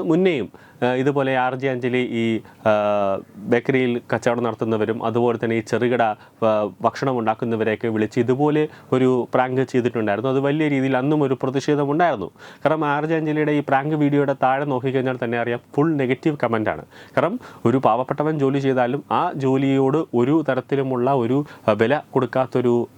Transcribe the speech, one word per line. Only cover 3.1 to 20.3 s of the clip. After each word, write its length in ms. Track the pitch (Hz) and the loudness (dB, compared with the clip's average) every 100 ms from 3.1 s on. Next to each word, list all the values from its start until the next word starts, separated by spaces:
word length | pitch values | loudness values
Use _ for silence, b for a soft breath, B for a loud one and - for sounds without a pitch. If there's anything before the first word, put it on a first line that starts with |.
| 95 - 98 110 | -2 -8 -14 -2
ബേക്കറിയിൽ 500 | 120 131 131 123 120 - | 0 4 2 2 -2 -4
കച്ചവടം 300 | 120 123 120 | -2 0 0
നടത്തുന്നവരും 600 | 117 107 113 107 107 113 113 | -2 -2 -2 0 0 -2 -2
അതുപോലെ 300 | 120 120 117 | 0 0 0
തന്നെ 120 | 117 | -2
ഈ 40 | 113 | -2
ചെറുകിട, 440 | 107 113 123 123 | -2 -2 0 2
ആ, 480 | 110 104 - - 110 107 104 95 | 0 -2 -12 -2 0 0 -2 -2
ഭക്ഷണം 340 | 113 - 139 127 | -4 -2 -2 0
ഉണ്ടാക്കുന്നവരെയൊക്കെ 680 | 110 110 120 110 110 104 117 | -2 -2 -4 -2 -2 -2 -2
വിളിച്ച് 240 | 107 107 127 | -2 0 0
ഇതുപോലെ 480 | 117 127 151 151 151 B - | 0 2 2 2 -2 B -2
ഒരു 320 | 131 127 123 110 | 2 2 2 0
പ്രാങ്ക് 280 | 127 127 127 131 | 0 0 -2 0
ചെയ്തിട്ടുണ്ടായിരുന്നു. 580 | 127 113 117 104 101 131 | 0 0 0 -2 -2 0
അത് 60 | 135 139 | 0 0
വലിയ 200 | 156 151 | 0 0
രീതിയിൽ 240 | 139 135 127 | 0 0 0
അന്നും 200 | 139 151 | 0 0
ഒരു 140 | 135 127 | 0 0
പ്രതിഷേധമുണ്ടായിരുന്നു. 840 | 131 135 156 143 143 156 170 117 87 B B B | -2 -2 0 0 0 0 0 -2 -6 B B B
കാരണം 200 | 143 156 | -2 0
ആർ 200 | 147 143 | 0 -2
ജെ 100 | 156 | 0
അഞ്ജലിയുടെ 360 | 160 156 151 147 | -2 0 0 0
ഈ 80 | 147 | 0
പ്രാങ്ക് 360 | 147 139 147 | 2 0 0
വീഡിയോയുടെ 400 | 156 143 143 139 135 | 0 2 2 0 0
താഴെ 220 | 131 135 | 0 0
നോക്കിക്കഴിഞ്ഞാൽ 540 | 147 127 131 131 127 123 | -2 -2 -2 0 -2 -2
തന്നെ 140 | 120 120 | -4 -2
അറിയാം, 160 | 117 117 - | -2 -6 -4
ഫുൾ 160 | 143 165 147 | 0 0 0
നെഗറ്റീവ് 360 | 127 135 160 143 | 0 0 -2 0
കമൻ്റാണ്. 420 | 120 110 104 76 - B B 131 | 0 0 -2 -4 -10 B B 0
കാരണം 220 | 160 247 B B | 0 -2 B B
ഒരു 120 | 117 127 | 0 2
പാവപ്പെട്ടവൻ 640 | 120 117 131 143 151 156 | 2 2 -2 -2 -2 0
ജോലി 200 | 135 139 | 0 0
ചെയ്താലും 440 | 135 127 120 139 - | 0 0 0 -2 -4
ആ 200 | 117 175 151 | -2 -2 -2
ജോലിയോട് 560 | 135 139 139 135 131 151 156 120 | 0 2 2 2 2 0 0 0
ഒരു 220 | 123 | 2